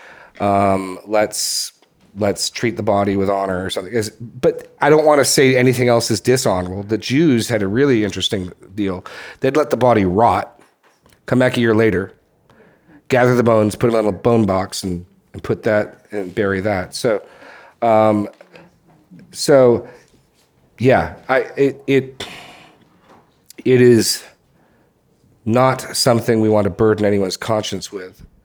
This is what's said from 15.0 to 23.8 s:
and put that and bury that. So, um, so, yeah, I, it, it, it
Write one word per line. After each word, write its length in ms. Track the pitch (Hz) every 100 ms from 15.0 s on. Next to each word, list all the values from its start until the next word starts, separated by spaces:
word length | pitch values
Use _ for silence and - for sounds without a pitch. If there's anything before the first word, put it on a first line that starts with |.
| 90 _ _
and 100 | -
put 200 | - 113
that 420 | 117 104 104 - _
and 220 | 104 92 95
bury 260 | 101 95
that. 320 | 104 95 90
So, 280 | - 127 101 - - - - - _
um, 480 | 117 110 110 107 101 - - - - _ _ _ _ - -
so, 560 | - - 139 123 110 - - _ _ _ _ _ _ _ _
yeah, 360 | 123 110 80 - -
I, 120 | 131 113 -
it, 260 | 139 117 -
it, 400 | 135 131 - - - - - - _ _ _ _ - _ _ _ -
it 180 | 120 127